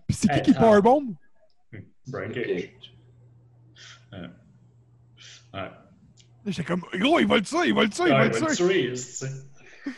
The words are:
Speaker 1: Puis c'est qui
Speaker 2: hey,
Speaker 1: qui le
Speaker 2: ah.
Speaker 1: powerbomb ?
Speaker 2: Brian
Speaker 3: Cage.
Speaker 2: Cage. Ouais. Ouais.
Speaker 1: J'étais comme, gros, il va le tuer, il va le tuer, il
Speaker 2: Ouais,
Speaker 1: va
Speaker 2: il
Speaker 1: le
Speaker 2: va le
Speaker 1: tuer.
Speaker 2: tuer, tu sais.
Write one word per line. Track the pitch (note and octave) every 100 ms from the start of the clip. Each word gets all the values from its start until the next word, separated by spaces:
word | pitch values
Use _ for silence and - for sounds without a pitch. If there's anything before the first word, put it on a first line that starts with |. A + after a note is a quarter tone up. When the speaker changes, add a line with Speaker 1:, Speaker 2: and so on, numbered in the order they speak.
| -
Speaker 1:
Puis | -
c'est | A3
qui | -
Speaker 2:
hey, |
Speaker 1:
qui | -
le | G#3
Speaker 2:
ah. |
Speaker 1:
powerbomb ? | A3+ G#3 G#3+ D4 C4 D#3+ - _ _ _ _ G#2+ - _ B2+
Speaker 2:
Brian | G2+ G2+
Speaker 3:
Cage. | B2 -
Speaker 2:
Cage. | F2+ - - - - _ - _ _ _ _ _ - - - -
Ouais. | F#2+ E2+ - _ _ _ _ _ _ _ _ - - _
Ouais. | G2 F#2 - _ _ - _ _ _ G3+
Speaker 1:
J'étais | F#3
comme, | D#3+ F3 -
gros, | F#3 B3+ D#4+
il | G#3+
va | A3+
le |
tuer, | F#3 E4 D4+
il |
va | G#3
le | A3
tuer, | C4+ F4+
il |
Speaker 2:
Ouais, | C4+
Speaker 1:
va | A3+
Speaker 2:
il |
Speaker 1:
le | -
Speaker 2:
va | D#4
le | C4
Speaker 1:
tuer. | F3+
Speaker 2:
tuer, | F#3 B2
tu | B2
sais. | - - C3+ C3+ - - - - C#4